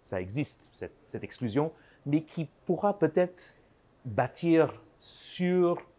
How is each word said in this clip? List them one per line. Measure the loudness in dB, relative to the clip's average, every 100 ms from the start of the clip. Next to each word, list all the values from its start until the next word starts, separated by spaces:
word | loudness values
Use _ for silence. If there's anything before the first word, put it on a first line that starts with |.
ça | -6 -6
existe, | -4 -6 -6 -8 -20
cette, | -14 -14 -14
cette | -14 -12
exclusion, | -12 -8 -2 -2 -2 -6 -20 _
mais | -2 -2
qui | -2 -8 -10 _ -4
pourra | 0 0 2
peut-être | 2 2 0 -2 -20 -20 _ _ _ _
bâtir | -6 -2 -2 -2 4 6 4 0 -20 _
sur | -20 -18 -16 -2 2 4 4 2 -6